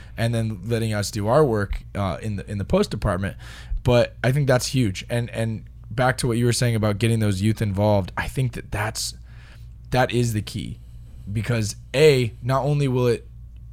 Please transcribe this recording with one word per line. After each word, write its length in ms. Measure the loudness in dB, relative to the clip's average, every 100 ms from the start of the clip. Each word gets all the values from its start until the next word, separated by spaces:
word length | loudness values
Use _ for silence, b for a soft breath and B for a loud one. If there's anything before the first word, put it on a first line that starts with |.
| -6 -4
And 160 | -2
then 280 | 0 -2 -4 -4
letting 260 | -2 0
us 200 | -2 -2
do 160 | -2 2
our 180 | 4 6
work, 380 | 4 0 -4 -6
uh, 240 | -4 -2 -2
in 140 | -6 -6
the, 120 | -6
in 80 | -6
the 80 | 0
post 240 | 2 2
department. 480 | -2 0 0 -2 -6 B B B B
But 320 | 4 6 4 2
I 80 | 0
think 160 | 2 4
that's 180 | 2 2
huge. 400 | 2 2 0 -4
And, 180 | -4 -2
and 360 | -2 -2 -4 -8 -16 -8
back 260 | 0 2 2
to 100 | 0
what 120 | 2
you 60 | 2
were 60 |
saying 220 | 4 2
about 240 | 2 2 2
getting 220 | 2 4
those 240 | 2 2
youth 180 | 2 2
involved, 500 | 0 2 4 4 2 -4
I 100 | -4
think 260 | -2 -2
that 180 | -4 -8
that's, 420 | -4 -4 -4 -8 -10 B B B B B B -2
that 200 | 0 2
is 220 | 2 2
the 80 | 0
key. 380 | -4 -6 -8 -10 -14 -18 -16 -14 -6
Because 440 | -4 -2 0 -2 -6 -4 6
A, 380 | 6 6 2 -2
not 220 | -2 0 2
only 220 | 2 2
will 180 | 2 2
it 220 | 2 -2 -18 -18 -18 -18